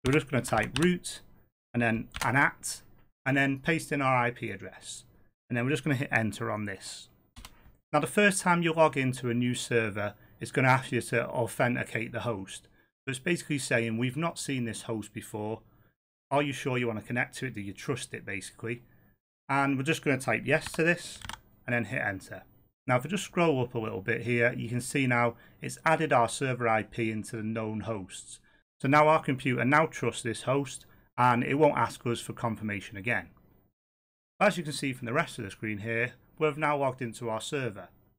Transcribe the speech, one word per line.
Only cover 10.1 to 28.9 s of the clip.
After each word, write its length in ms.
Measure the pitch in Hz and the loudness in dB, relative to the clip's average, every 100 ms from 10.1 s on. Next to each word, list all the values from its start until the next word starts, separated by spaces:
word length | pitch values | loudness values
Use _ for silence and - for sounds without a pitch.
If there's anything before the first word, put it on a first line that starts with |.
| - - - | -8 -20 -12
it's 100 | - | -4
gonna 180 | 147 131 | 2 6
ask 220 | 131 - | 4 2
you 100 | 120 | -4
to 280 | - 120 - | 0 -2 0
authenticate 840 | - 113 - 123 120 120 117 117 | -2 -4 0 0 0 -4 -6 -6
the 80 | 117 | -6
host. 480 | 120 101 95 - - _ _ _ | -4 -6 -8 -14 -20 _ _ _
So 60 | - | -10
it's 80 | 131 | -6
basically 400 | 180 175 - 143 | -2 -2 -2 -4
saying, 400 | - 123 113 110 | 0 0 0 0
"We've 180 | 127 135 | -2 -2
not 220 | 170 - | -4 -4
seen 260 | - 135 | -6 -4
this 180 | 117 104 | -4 -6
host 300 | - 110 104 | -6 -6 -6
before. 500 | 107 - 107 107 110 _ _ _ _ _ _ _ | -14 -10 -8 -6 -8 _ _ _ _ _ _ _
Are 120 | 139 | 0
you 100 | 147 | 0
sure 240 | 131 139 127 | -2 -2 0
you 120 | 120 | 0
wanna 140 | 107 | -4
connect 340 | - 123 - - | -4 -4 -2 -6
to 100 | 131 | -8
it? 80 | |
Do 60 | 104 | -8
you 120 | 101 | -10
trust 420 | 98 - 110 - | -10 -6 -6 -6
it?" 100 | 120 | -12
basically. 580 | - 98 - - 113 123 - _ _ _ _ _ - | -8 -10 -10 -10 -8 -8 -12 _ _ _ _ _ -2
And 280 | 139 139 135 | 0 2 0
we're 80 | |
just 180 | 135 156 | 0 0
gonna 160 | 151 131 | 0 0
type 240 | 131 113 | 0 -2
yes 280 | 123 151 - | 2 0 0
to 100 | - | 0
this, 380 | 165 170 - - - - _ _ - | 2 0 -4 -12 -12 -14 _ _ -4
and 80 | |
then 100 | 120 | -2
hit 160 | 107 131 | -2 -2
enter. 420 | 110 95 - 95 - _ _ _ - | -2 -4 -10 -18 -18 _ _ _ 0
Now 100 | 127 | 0
if 100 | 139 | 2
I 20 | |
just 160 | 190 | -4
scroll 380 | - - 165 131 | -2 2 4 4
up 120 | 123 | 0
a 40 | 117 | -2
little 240 | 110 107 | -4 -4
bit 200 | 98 113 | -2 -2
here, 300 | 117 120 120 | 0 4 4
you 140 | 127 120 | 2 -4
can 120 | 123 | -4
see 260 | 117 147 127 | -2 0 2
now 300 | 120 120 - - _ | 4 2 0 -20 _
it's 180 | 135 - | -10 -2
added 280 | 160 156 156 | 2 2 4
our 160 | 135 113 | 4 4
server 380 | - 135 123 117 | 2 -2 0 2
I 160 | 110 | 2
P 280 | 104 - 113 | 0 -2 -2
into 260 | 110 104 113 | -2 -6 -6
the 60 | |
known 380 | 107 113 110 107 | -4 -4 -4 -4
hosts. 600 | 98 107 92 - - - _ _ _ _ | -4 -6 -8 -14 -18 -20 _ _ _ _
So 80 | |
now 180 | 135 | 4